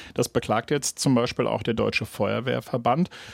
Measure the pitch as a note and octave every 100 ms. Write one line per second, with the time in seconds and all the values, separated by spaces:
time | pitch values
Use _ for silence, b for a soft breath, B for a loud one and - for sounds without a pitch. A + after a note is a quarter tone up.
0 | B - B2+ B2 - A2 - D3 - -
1 | C#3+ B2 A#2+ - A2+ G#2+ A2+ A2 G#2+ -
2 | A2 - G#2 A2 A#2+ B2 - B2 A#2 C#3
3 | F#3 B B